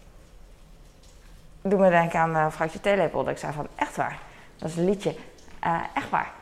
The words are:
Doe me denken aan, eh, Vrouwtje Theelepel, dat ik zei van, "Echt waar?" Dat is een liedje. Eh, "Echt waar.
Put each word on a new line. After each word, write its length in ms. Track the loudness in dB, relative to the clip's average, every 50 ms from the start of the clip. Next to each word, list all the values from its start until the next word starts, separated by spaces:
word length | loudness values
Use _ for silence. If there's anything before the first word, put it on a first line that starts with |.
| -20 -20 -20 -20 -20 -20 -20 -20 -20 -20 -20 -20 -20 -20 -20 -20 -20 -20 -20 -20 -20 -20 -20 -20 -20 -20 -20 -20 -20 -20 -16 -8
Doe 180 | -2 0 4 6
me 100 | 6 6
denken 300 | 6 6 4 4 2 2
aan, 160 | 2 2 2
eh, 100 | 2 2 2
Vrouwtje 300 | 0 -2 -4 -4 -4 -2
Theelepel, 440 | 0 2 2 2 2 0 0 -2 -2
dat 80 | -2 -4
ik 40 |
zei 160 | -4 -6 -8 -6
van, 140 | -6 -8 -8 -6
"Echt 200 | -6 -6 -4 -4
waar?" 240 | -4 -4 -4 -4 -10 -16 -18 -20 -20 -20 -20 -14
Dat 120 | -10 -10 -6
is 60 | -2
een 100 | 0 2
liedje. 300 | 2 0 0 -2 -4 -4 -6 -12 -20 -20 -20 -20 -18 -12 -6
Eh, 160 | -4 -2 -2 -2 -4 -6 -6
"Echt 160 | -6 -6 -2
waar. 220 | -2 -2 -2 -4 -8 -18